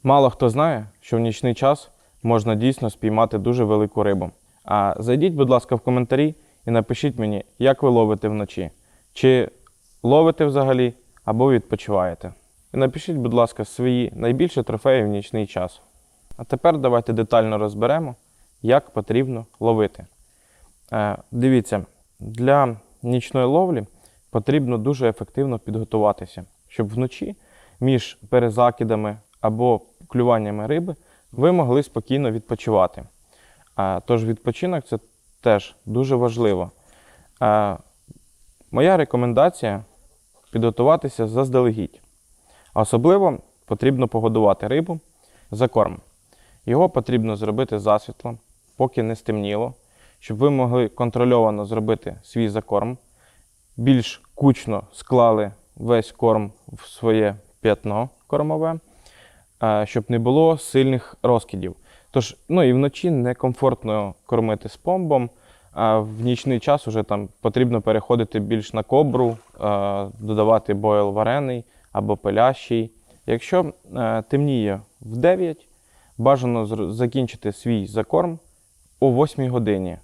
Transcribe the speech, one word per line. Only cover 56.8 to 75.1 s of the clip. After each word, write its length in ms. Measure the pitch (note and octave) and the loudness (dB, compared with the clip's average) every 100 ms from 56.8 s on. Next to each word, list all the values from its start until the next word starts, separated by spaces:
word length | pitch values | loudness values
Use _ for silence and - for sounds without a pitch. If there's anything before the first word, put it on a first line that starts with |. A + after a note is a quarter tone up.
| - | -20
своє 480 | - A2+ A2 G#2 G#2 _ _ | -4 2 2 2 -2 _ _
п'ятно 480 | A2+ G2+ G#2 G#2 B2+ _ _ | -2 0 -2 -4 -6 _ _
кормове, 520 | D3 D3+ D#3 D#3+ D#3+ _ _ _ _ _ _ _ _ | -4 -2 -2 -4 -6 _ _ _ _ _ _ _ _
е, 220 | A2+ G#2 G#2 | 0 0 0
щоб 180 | A#2+ A2 | -4 -2
не 120 | A#2+ | -2
було 380 | A#2+ C#3+ D#3+ D#3 | 2 4 4 2
сильних 580 | - C3+ C3+ B2+ - - | -2 0 2 0 -6 -4
розкидів. 520 | A#2+ A#2 - G2 F2+ - _ _ _ | 0 0 0 -10 -10 -12 _ _ _
Тож, 240 | C3 A#2 - - | -4 -4 -10 -2
ну, 140 | F3 | 2
і 100 | C#3 | 4
вночі 380 | B2 C#3 - F3+ | 4 0 -2 -2
некомфортно 1040 | D3 A#2+ B2 C3 A#2+ C3+ A#2+ A2+ G#2+ G2+ - - | 0 -2 -2 -4 0 0 0 -4 -4 -4 -10 -2
кормити 440 | A#2 A2+ G#2+ A2 | 0 0 -2 -6
спомбом, 600 | - - F#3 E3+ C#3 A#2+ _ _ _ _ | -10 -4 -4 0 0 -2 _ _ _ _
а 260 | - A2 A2 | -2 0 0
в 220 | G#2+ A2 | -2 -4
нічний 380 | A#2+ B2 C3+ B2 | -4 -2 -2 -2
час 280 | D3 C#3+ - | 0 -2 0
уже 160 | A2 | -6
там 260 | G#2 G#2 G2 _ | -4 -6 -6 _
потрібно 400 | A2+ B2 B2 A#2 | -4 0 0 0
переходити 580 | A2 A2 - A#2+ A2+ A2 | 0 -2 0 0 0 -4
більш 340 | G2+ A2+ G#2 | -2 -4 -4
на 100 | A2 | -8
кобру, 460 | G#2 C3+ D3+ B2+ B2 | 0 2 2 2 0
е, 80 | A2+ _ - G#2 G2+ G2+ G2 G2 G#2+ | -2 _ -8 -2 -2 -2 -4 -6 -10
додавати 540 | G#2+ G#2+ G#2+ A2 - | -4 0 4 2 2
бойл 380 | G2+ G#2+ G#2 G2+ | -2 2 2 0
варений 540 | G2+ A2 C3+ C3+ B2 - _ _ | 0 0 -2 -4 -8 -12 _ _
або 260 | G#2 G#2 G2+ | -6 -4 -2
пилящий. 720 | G#2 G#2 B2 C3+ - A#2 A2+ _ _ _ - | -2 2 2 0 -4 -4 -4 _ _ _ -4
Якщо, 480 | A#2 - F#3 E3 - - F3 | -4 0 -2 -2 -8 -14 -6
е, 260 | A2+ A2+ | -4 -4
темніє 600 | A2 C#3 D3 B2+ G#2 G2 G#2+ _ | -2 -2 0 0 -2 -4 -10 _
в 160 | A2 | -12